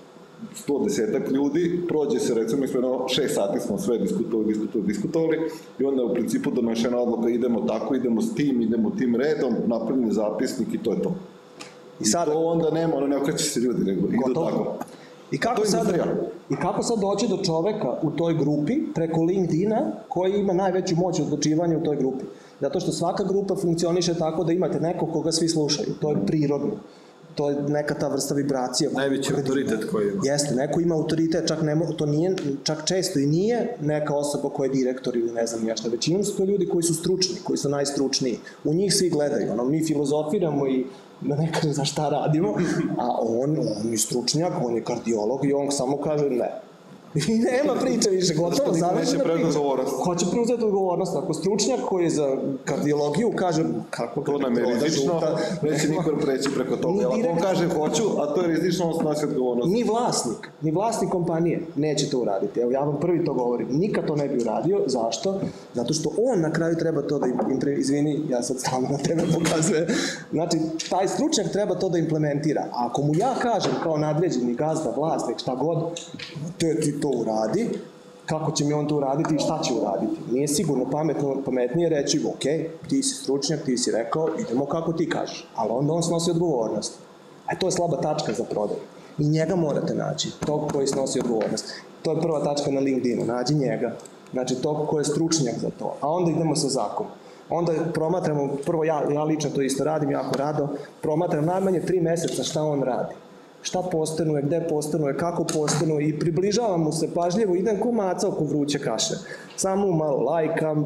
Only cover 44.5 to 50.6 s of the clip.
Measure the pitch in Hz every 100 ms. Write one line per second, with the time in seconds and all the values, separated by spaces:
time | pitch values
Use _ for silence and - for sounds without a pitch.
44.5 | 151 120 117 113 120 110 110 107 135 139
45.5 | 139 139 139 131 143 156 151 143 120 -
46.5 | - - - - - - 156 226 226 247
47.5 | 254 294 233 262 240 214 185 175 156 175
48.5 | - 277 165 175 196 - 277 165 165 165
49.5 | 147 143 127 127 - 180 170 - 240 233
50.5 | 240